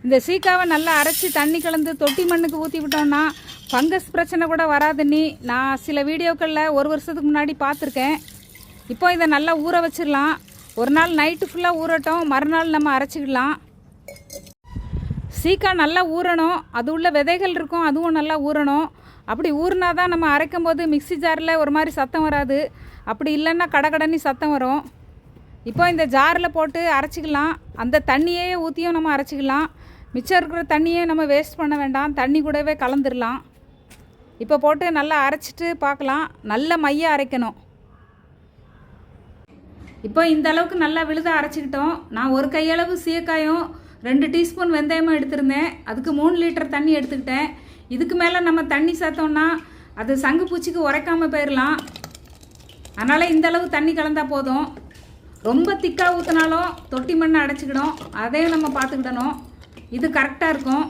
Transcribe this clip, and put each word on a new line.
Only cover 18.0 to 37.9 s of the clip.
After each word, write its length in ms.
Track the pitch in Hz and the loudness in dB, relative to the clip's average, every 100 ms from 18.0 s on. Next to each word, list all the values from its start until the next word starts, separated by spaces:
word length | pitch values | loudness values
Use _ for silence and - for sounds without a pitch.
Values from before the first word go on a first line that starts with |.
| 339 311 | 0 0
நல்லா 160 | 302 311 285 | 0 -2 0
ஊறணும். 360 | 302 285 285 320 - - - - | 0 2 2 0 -8 -20 -20 -8
அப்படி 200 | 226 330 294 | -2 0 0
ஊறினா 260 | 349 370 359 339 | 0 2 0 2
தான் 120 | 359 339 | 2 2
நம்ம 140 | 320 285 | 2 2
அரைக்கும் 320 | 320 359 330 | 0 0 0
போது 180 | 320 330 | 0 2
மிக்ஸி 240 | 294 - 339 | 0 -2 -2
ஜார்ல 320 | 330 320 320 320 | 0 0 0 2
ஒரு 100 | 294 302 | 2 2
மாதிரி 160 | 320 311 | 0 -2
சத்தம் 280 | 269 320 311 | -2 0 0
வராது. 320 | 294 269 277 302 - - - - | 0 0 0 -2 -8 -20 -14 -8
அப்படி 200 | 220 311 302 | -4 -2 0
இல்லைன்னா 280 | 320 330 349 294 | 0 0 2 2
கடகடன்னு 420 | 302 311 311 320 294 | 2 2 0 0 -2
சத்தம் 260 | 262 302 285 | -2 0 0
வரும். 260 | 254 285 - - - - - - - - 226 | 0 -2 -4 -20 -20 -20 -20 -20 -20 -14 -8
இப்போ 120 | 226 349 | 2 2
இந்த 120 | 330 302 269 | 4 2 4
ஜார்ல 340 | 294 349 349 320 | 4 4 0 0
போட்டு 240 | 311 330 339 277 | -2 0 0 0
அரைச்சிக்கலாம். 560 | 294 339 311 285 302 - - - 233 | 0 -6 -2 0 0 -4 -12 -8 0
அந்த 180 | 294 - | 0 2
தண்ணியே 340 | 262 330 349 359 359 330 | 2 2 0 -2 -2 -4
ஊத்தியும் 300 | 311 339 339 | -4 -2 0
நம்ம 120 | 311 277 | 0 0
அரைச்சிக்கலாம். 520 | 277 285 269 277 311 - - - - 254 | -2 -4 0 0 -2 -6 -20 -20 -10 -8
மிச்சம் 220 | - 370 | 2 2
இருக்கிற 220 | 311 339 320 | 2 -6 0
தண்ணியே 280 | 302 330 339 339 | 0 2 0 0
நம்ம 140 | 320 302 | 0 2
வேஸ்ட் 280 | 285 302 - | 2 0 -4
பண்ண 160 | 302 294 | -2 0
வேண்டாம், 320 | 277 269 294 285 | 0 0 -2 0
தண்ணி 200 | 262 302 | 2 2
கூடவே 300 | 302 294 294 302 | 2 -2 -2 -2
கலந்துடலாம். 580 | 254 277 269 247 226 262 - _ - - _ - - - - - | 0 0 0 -2 -4 -6 -12 _ -20 -20 _ -20 -20 -20 -20 -14
இப்போ 120 | 226 294 | 0 2
போட்டு 220 | 294 302 349 311 | 4 2 0 0
நல்லா 180 | 294 311 277 | 2 2 2
அரைச்சிட்டு 420 | 302 - - 339 330 | 0 -8 -6 -4 -2
பார்க்கலாம். 400 | 285 277 269 277 320 - 214 | -2 -2 -2 -2 -4 -8 -4
நல்ல 260 | 220 302 339 | -2 0 0
மையா 240 | 294 294 330 294 | 2 2 2 2
அரைக்கணும். 400 | 269 254 226 - - - - | 0 -2 -4 -8 -20 -20 -20